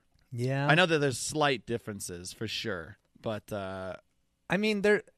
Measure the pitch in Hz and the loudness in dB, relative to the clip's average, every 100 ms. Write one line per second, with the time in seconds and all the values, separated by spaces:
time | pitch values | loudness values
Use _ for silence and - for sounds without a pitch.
0 | _ _ - 120 127 139 143 160 180 156 | _ _ -10 -4 -2 2 4 6 6 4
1 | 139 120 - 151 143 120 - 117 - 98 | 2 0 -4 2 2 2 -2 -6 -6 -10
2 | - 87 90 - 110 - 113 90 80 - | -8 -10 -10 -8 -6 -4 -4 -4 -8 -16
3 | _ _ 117 104 - 104 95 95 92 - | _ _ -6 -6 -6 -6 -6 -6 -8 -10
4 | _ _ _ _ - 185 214 208 208 208 | _ _ _ _ -2 0 2 2 2 2
5 | - | 0